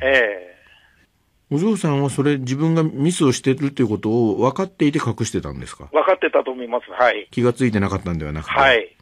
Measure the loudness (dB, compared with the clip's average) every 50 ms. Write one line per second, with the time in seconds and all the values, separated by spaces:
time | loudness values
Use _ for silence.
0 | -2 2 2 2 2 0 -2 -6 -12 -18 -20 _ _ -20 _ _ _ _ _ _
1 | _ _ _ _ _ _ _ _ _ _ -2 0 2 0 0 0 0 0 0 0
2 | 0 0 0 0 2 2 0 0 -2 -4 -2 0 0 2 2 2 2 0 0 0
3 | 0 0 2 2 2 2 2 2 0 0 0 0 -2 -4 0 0 0 0 0 -2
4 | -2 0 2 2 2 2 2 2 2 0 2 0 -4 -6 -2 0 0 0 0 0
5 | -2 -2 -4 -4 -6 -4 -4 -6 -6 -6 -10 -12 -12 -14 -16 -18 -16 -4 -2 0
6 | 2 2 0 0 0 0 0 0 0 -2 -6 -8 -8 -6 -6 -6 -6 -8 -2 2
7 | 2 2 2 0 -6 -8 -4 0 0 0 2 2 0 0 2 0 0 0 -2 -4
8 | -4 -4 -6 -4 -6 -6 -8 -8 -8 -4 0 2 4 4 4 2 0 -4 -12 _